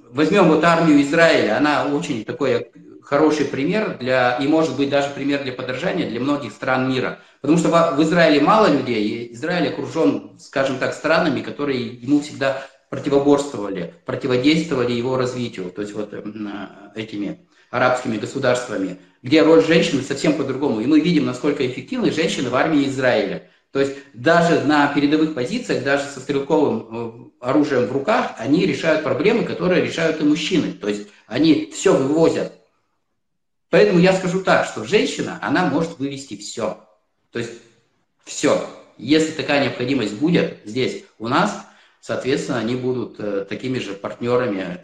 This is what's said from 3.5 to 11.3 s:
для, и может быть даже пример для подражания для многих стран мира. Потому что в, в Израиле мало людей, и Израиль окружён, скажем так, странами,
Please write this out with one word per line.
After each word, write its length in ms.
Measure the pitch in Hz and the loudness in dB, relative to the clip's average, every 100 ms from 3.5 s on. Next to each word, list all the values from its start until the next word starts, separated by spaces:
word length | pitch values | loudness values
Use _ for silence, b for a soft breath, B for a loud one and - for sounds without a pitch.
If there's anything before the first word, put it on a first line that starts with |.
| 135 147 214 196 - | -2 -2 0 -2 -4
для, 380 | 123 131 127 127 | 0 2 2 2
и 100 | 139 | 2
может 300 | 160 160 127 | 2 2 0
быть 140 | 139 | 0
даже 180 | 143 139 | 0 0
пример 280 | 139 139 143 | -2 -2 -2
для 100 | 127 | -4
подражания 540 | 123 127 127 190 185 123 | -8 -6 -4 -2 -2 -4
для 100 | 117 | -4
многих 320 | 135 143 - | -2 -2 -6
стран 380 | - 127 127 127 | -8 -2 0 0
мира. 280 | 131 95 B B B | -2 -2 B B B
Потому 160 | - 170 | 2 2
что 100 | - | 4
в, 260 | 165 143 139 | 2 2 2
в 60 | |
Израиле 360 | 160 170 160 143 | 2 4 4 4
мало 240 | 156 220 196 | 4 4 4
людей, 340 | 139 123 110 | 2 0 -2
и 300 | 104 117 120 | -2 -4 -8
Израиль 360 | - 156 175 127 | -8 -4 -2 -2
окружён, 720 | - 120 160 147 110 - - | -4 -6 0 2 0 -6 -20
скажем 380 | - 139 135 127 | -8 -2 -2 -2
так, 140 | 131 | -4
странами, 480 | - 151 165 175 | -2 0 2 2